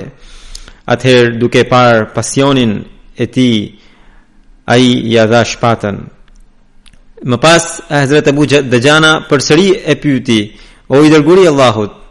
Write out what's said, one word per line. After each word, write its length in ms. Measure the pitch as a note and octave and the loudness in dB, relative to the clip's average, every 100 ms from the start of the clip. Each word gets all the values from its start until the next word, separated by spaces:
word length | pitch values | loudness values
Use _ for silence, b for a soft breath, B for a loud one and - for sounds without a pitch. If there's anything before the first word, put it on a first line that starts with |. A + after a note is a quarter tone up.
| F#2+ - B B B B B B - | -10 -18 B B B B B B -6
Atëherë, 460 | A#2 C3 B2 A#2+ A#2 | -4 0 2 2 0
duke 280 | A#2+ B2+ A#2 | -2 0 0
parë 420 | B2 B2 A2+ G#2+ | 2 2 2 -2
pasionin 640 | - A2+ - C#3 C3+ A#2 G2+ - - - | -6 -6 -2 0 0 -2 -4 -10 -20 -20
e 120 | - A#2+ | -10 -8
tij, 320 | C3 B2+ A2 G#2 - b b b b b _ _ - - | -2 0 -2 -6 -16 b b b b b _ _ -18 -2
ai 460 | A#2+ B2+ B2 A2+ | 2 2 0 0
ja 140 | A2+ A2 | 0 2
dha 180 | A#2 | 2
shpatën. 560 | A2 - A#2+ A2 G#2+ G2 - - - - - _ _ _ - - _ - | 0 -2 -4 -2 -6 -10 -14 -20 -20 -20 -20 _ _ _ -20 -20 _ -14
Më 160 | C#3+ A#2+ | -6 -2
pas 220 | D3+ E3 - - - | 2 2 0 -12 -6
Hazret 400 | D3 C3+ D3 D3+ | -4 0 0 0
Abu 160 | C#3 C#3 | 0 0
Dejana 720 | C#3 C3 B2 C3+ D#3 D#3+ D#3 - | 0 0 0 2 2 2 0 -2
përsëri 420 | D3 - D#3 G3 F3+ | -4 0 0 2 0
e 120 | - D3 | -2 -4
pyeti: 400 | D3 C3 A#2 A2 G#2 b b b b | -2 -4 0 -2 -2 b b b b
O 140 | C3 | 2
i 60 | D3+ | 4
dërguari 320 | D#3 D3 F#3+ | 4 4 4
i 60 | F3+ | 4
Allahut, 500 | C#3 B2+ G#2+ G#2 - - | 2 0 0 -6 -8 -20